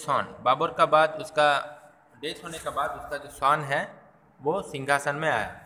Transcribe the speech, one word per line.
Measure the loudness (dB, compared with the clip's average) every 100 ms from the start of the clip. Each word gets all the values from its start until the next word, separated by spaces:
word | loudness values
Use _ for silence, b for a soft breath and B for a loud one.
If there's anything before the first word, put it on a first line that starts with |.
| -2
son। | -2 -2 -2
बाबर | 0 2 0
का | 2 4
बाद, | 6 4
उसका | 0 -6 2 4 4 -2 -14 -20 _ _ -12
death | -10 -10
होने | -12 -10
के | -6
बाद | -4 -4
उसका | -6 -8 -10
जो | -10
son | 0 2 2
है | 2 -2 -4 -12 -20 _ _ _
वो | -4 -4
सिंहासन | -4 -8 0 0 0 -2
में | 0
आया। | 0 -2 -10